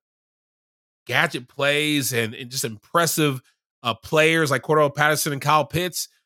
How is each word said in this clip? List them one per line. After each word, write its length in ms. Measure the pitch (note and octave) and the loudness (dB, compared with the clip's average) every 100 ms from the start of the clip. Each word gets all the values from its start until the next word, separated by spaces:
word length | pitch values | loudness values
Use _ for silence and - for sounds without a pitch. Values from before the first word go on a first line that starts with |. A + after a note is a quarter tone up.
| _ _ _ _ _ _ _ _ _ _ - | _ _ _ _ _ _ _ _ _ _ -4
gadget 420 | B2 E3 D3 B2 | 0 0 -2 -12
plays 640 | - C#3 D3 D3+ D3 A#2+ | -4 -2 0 0 0 -2
and, 220 | A#2+ A2+ | -2 -4
and 160 | A#2 A#2+ | -6 -12
just 140 | C3 | -8
impressive, 760 | A#2+ G#2+ _ E3+ E3 - D3+ C3 _ _ _ _ | -8 -8 _ 0 0 2 0 0 _ _ _ _
uh, 120 | B2 | -6
players 560 | A2+ - D#3 D#3 E3 D3+ | -6 -2 2 4 4 0
like 120 | C3+ | -2
Cordero 320 | - D#3 D3 | 0 2 2
Patterson 380 | C#3+ D3+ D3+ D#3+ | 2 0 2 -2
and 80 | C#3 | -4
Kyle 240 | C#3+ D3+ | 2 2
Pitts, 440 | C#3+ D#3+ F3+ - - _ | 2 -2 -4 -6 -10 _